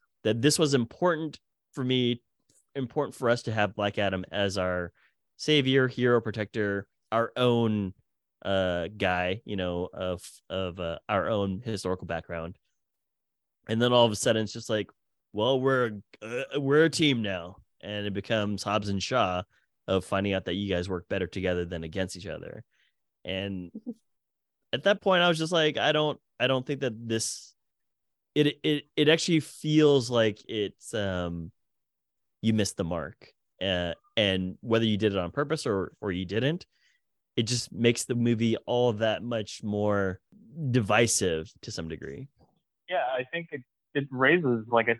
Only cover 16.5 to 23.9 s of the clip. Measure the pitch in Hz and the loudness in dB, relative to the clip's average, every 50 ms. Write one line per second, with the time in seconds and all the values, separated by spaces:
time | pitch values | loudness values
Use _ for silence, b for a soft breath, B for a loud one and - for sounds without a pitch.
16.5 | - 147 139 135 139 151 160 165 156 - 165 147 135 120 110 101 98 90 85 90 | -4 -4 0 4 6 6 6 6 4 4 4 4 4 2 0 -2 -4 -4 -6 -10
17.5 | 90 - - _ _ _ - 95 104 104 104 104 98 101 101 - 117 110 104 101 | -14 -18 -20 _ _ _ -12 -10 -8 -6 -4 -4 -4 -4 -4 -2 0 0 0 0
18.5 | 104 92 - 104 101 107 98 101 98 95 90 - 131 127 110 92 90 90 92 - | -2 -4 -2 -2 -2 0 0 -2 -4 -4 -2 0 0 2 2 2 0 -2 -6 -8
19.5 | _ _ _ _ _ _ _ - 95 95 92 - - 98 98 101 98 95 92 - | _ _ _ _ _ _ _ 0 0 0 0 0 -2 -2 0 0 0 -2 -2 -2
20.5 | 87 98 101 101 95 87 90 98 95 87 - - 101 98 92 85 - 98 92 92 | -4 -4 -2 -2 -2 -2 -2 -2 -6 -8 -6 -4 -4 -4 -4 -4 -4 -4 -2 -2
21.5 | 90 90 87 87 90 85 80 82 80 95 95 90 - 90 85 92 76 - 85 - | 0 -2 -2 -4 -6 -8 -8 -6 -6 -6 -6 -6 -6 -10 -12 -10 -10 -10 -12 -12
22.5 | - - 113 _ _ _ _ _ _ _ _ _ _ _ - - 92 95 98 101 | -14 -14 -16 _ _ _ _ _ _ _ _ _ _ _ -10 -8 -6 -6 -6 -6
23.5 | 98 92 90 87 - 214 - - | -6 -8 -10 -12 -14 -14 -14 -14